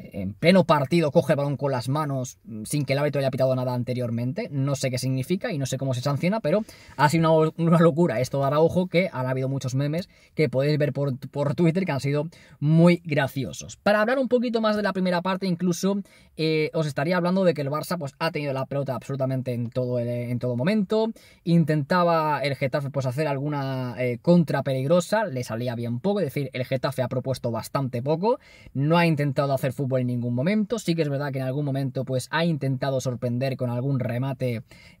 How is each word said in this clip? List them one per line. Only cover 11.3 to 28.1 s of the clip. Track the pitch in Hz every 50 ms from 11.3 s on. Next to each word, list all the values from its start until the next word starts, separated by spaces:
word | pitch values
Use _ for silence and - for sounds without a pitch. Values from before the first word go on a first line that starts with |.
por | - 143 143 143 131
Twitter | - 175 165 156 190 190
que | 165
han | 139 131
sido | - 139 143 147 156 170 - - - - - _
muy | 143 151 160 165 170 175 175 170 -
graciosos. | 160 147 147 139 127 - 139 120 85 67 - 69 - -
Para | - _ 202 208 214
hablar | 214 233 262 277
un | 262 214
poquito | 254 240 240 247 226 226
más | 220 214 214
de | 214
la | 208 190
primera | 185 190 185 185 180 170
parte, | 175 185 190 180 196
incluso, | 185 175 170 180 180 170 - 190 196 202 202 190 - _ - - _ _
eh, | - 156 160 156 156 151 - -
os | 160 151
estaría | 151 139 147 139 170 185
hablando | 180 170 175 185 196
de | 190 175 160
que | 151
el | 139 135
Barça, | 147 156 151 - 185 165
pues, | 143 139 - _
ha | 165 160
tenido | - 151 147 143
la | 131 135 135
pelota | - 135 143 135 139 123
absolutamente | - - - 139 135 131 131 131 131 127 127
en | 120 117 120 117
todo | - 127 127 123 123 120
el, | 120
en | 120 120 120 120 120 123 117
todo | 127 123 120
momento. | 123 156 185 214 214 190 - 220 220 220 226 - - - - - _
Intentaba | _ 175 170 170 156 147 156 151 139 - 185 180 175 170 165 160 156 151 147 131 135
el | 143 131
Getafe, | - 143 127 - 151 139 131
pues, | - 139 127
hacer | 131 120 147 156
alguna, | 147 143 131 143 151 147 143 135 135 131 131 127 123 - 123
eh, | 127 123 120 113
contra | - 170 175 175 156 - 147 139
peligrosa, | 127 143 131 131 131 143 175 175 170 - 208 220 220
le | 175 131 131
salía | - - 110 113 123 123 117
bien | 120 117 117 120 123
poco, | - 196 202 208
es | 165
decir, | 135 - 147 139 117
el | - 123 -
Getafe | - 135 127 - 143 - -
ha | 123 117
propuesto | - 131 - 131 127 - - 123
bastante | 113 113 - - - 143 139 123 - 123
poco, | 127 147